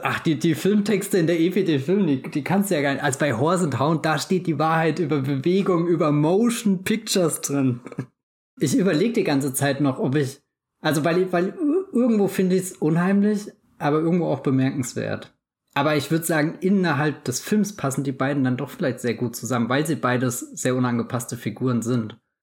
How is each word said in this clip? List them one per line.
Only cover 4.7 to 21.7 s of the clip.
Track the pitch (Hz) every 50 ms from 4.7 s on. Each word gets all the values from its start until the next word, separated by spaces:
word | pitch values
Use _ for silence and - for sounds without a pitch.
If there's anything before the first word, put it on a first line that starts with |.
| 160 160 165 165 151 160
über | 180 139 156 143
Bewegung, | 131 135 143 135 131 170 180 196 196 202 185 160 170 175
über | 180 151 165 151 147
Motion | 147 147 156 180 202 233 240 233 - - 208 190 180 -
Pictures | - 214 226 226 - - 196 180 156 156 -
drin. | - - 143 143 135 131 123 123 - - - - 131 - _ _ _ _ _ _ _ _ _ -
Ich | - 135 - 277
überleg | 180 196 165 151 190 233 233
die | 220 190
ganze | 165 147 139 135 143 135
Zeit | - 135 143 135 131
noch, | 151 139 127 -
ob | - 127 127
ich, | 151 143 127 - - _ _ _ _ _ _ _ _
also | - 156 143 156 139
weil, | 170 165 180 185 185 180
weil | 175 175 196
ir-, | 202 - 330 294 294 381 381 -
irgendwo | - 233 247 247 226 208 202 180
finde | 185 - 190 180 185
ich's | 185 185 -
unheimlich, | - - - 151 165 170 175 190 196 202 202 208 214 196 208 - - _ _ _ _ _
aber | 165 147 143 156
irgendwo | 160 165 170 180 160 156
auch | 151 131
bemerkenswert. | - 151 131 131 131 135 - - 123 - - 120 110 107 107 110 - - _ _ _ _ _ _ _ _ _
Aber | 143 139 151 151 151
ich | 135 -
würd | 160 160 160
sagen, | - 170 151 147 160 160 -
innerhalb | - 185 202 196 180 170 147 131 151 156 147 - -
des | - 127 -
Films | - - 208 214 208 202 -
passen | - - 135 131 - 139
die | 139 131
beiden | 131 135 135 147 143 131
dann | 127 127
doch | 127 143 143
vielleicht | - - 180 139 117 117
sehr | - 120 113
gut | 110 123 113 113
zusammen, | - - 113 127 120 117 117
weil | 135 139 156
sie | 160 156 -
beides | - 123 123 123 127 127 117 -
sehr | - - 262 - - 127 127
unangepasste | 127 127 123 120 117 110 - - 120 123 - -
Figuren | 117 - 113 104 - 123 127